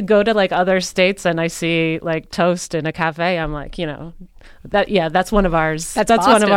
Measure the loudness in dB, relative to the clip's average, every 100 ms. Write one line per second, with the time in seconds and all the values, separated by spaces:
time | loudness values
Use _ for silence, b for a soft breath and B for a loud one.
0 | 2 2 4 2 0 0 0 0 0 0
1 | 0 0 -2 0 -2 -4 -2 0 0 -2
2 | -4 -6 -6 -2 0 0 -4 -6 -4 -4
3 | -4 -2 -2 -2 -4 -8 -10 -8 -8 -8
4 | -14 -18 -20 -20 b b -4 -2 2 0
5 | 0 0 0 2 2 2 0 -2 -4 -2
6 | 2 4 6 4 4